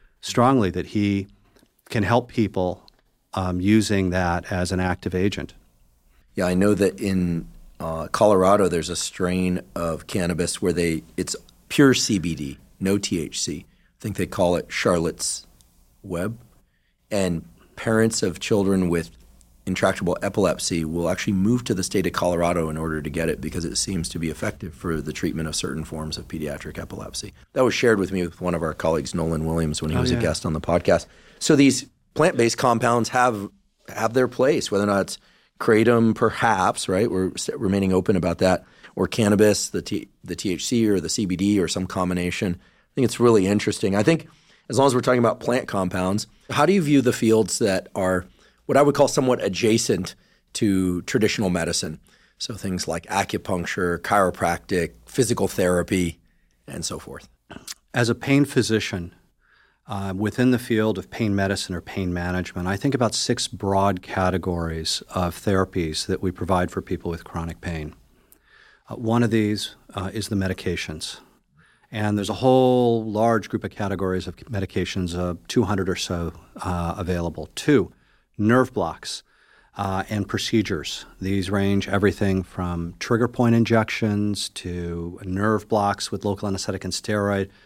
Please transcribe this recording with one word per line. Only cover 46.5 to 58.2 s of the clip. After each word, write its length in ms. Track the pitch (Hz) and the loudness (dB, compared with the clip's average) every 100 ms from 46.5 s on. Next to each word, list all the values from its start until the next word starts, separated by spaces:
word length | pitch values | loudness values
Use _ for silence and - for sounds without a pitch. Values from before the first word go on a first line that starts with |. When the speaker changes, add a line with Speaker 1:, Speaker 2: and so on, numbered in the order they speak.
Speaker 2:
how 140 | 143 | 2
do 80 | 156 | 4
you 80 | 196 | 4
view 220 | 147 143 | 4 4
the 100 | 123 | 4
fields 460 | - 113 110 95 - | 2 4 4 4 0
that 300 | 107 92 - | 0 0 -2
are 320 | 104 92 92 90 _ _ _ - | -2 0 0 -4 _ _ _ 2
what 120 | 135 | 4
I 40 | |
would 120 | 147 | 6
call 140 | 143 135 | 6 4
somewhat 340 | 151 127 123 | 4 2 2
adjacent 720 | 98 90 113 113 - 92 92 - _ _ _ | 0 0 2 2 2 -2 -4 -12 _ _ _
to 480 | - 107 95 92 87 | -2 2 2 2 -2
traditional 480 | - 120 104 - 92 | -2 0 2 2 0
medicine? 500 | 87 82 - 80 80 _ _ _ _ | 0 -2 -4 -6 -10 _ _ _ _
So 160 | - | -12
things 340 | 104 98 90 - | -8 -6 -6 -4
like 160 | 85 - | -6 -4
acupuncture, 920 | 95 92 95 - 92 82 - 87 85 | -2 -2 -4 -4 -4 -4 -2 -2 -4
chiropractic, 920 | - 104 92 - 85 87 - 92 82 - - | 2 4 4 2 -2 -2 -2 -2 -2 -8 -6
physical 420 | - 117 104 98 | -2 0 0 -2
therapy, 720 | - 90 90 82 95 87 - _ _ _ _ - | 0 2 2 0 0 0 -4 _ _ _ _ -16
and 180 | 85 | -10
so 140 | - 78 | -10 -10
forth. 300 | - - - _ _ - - - _ | -12 -18 -20 _ _ -20 -18 -18 _
Speaker 1:
As 160 | 123 120 | -2 0
a 60 | |
pain 300 | 117 | 0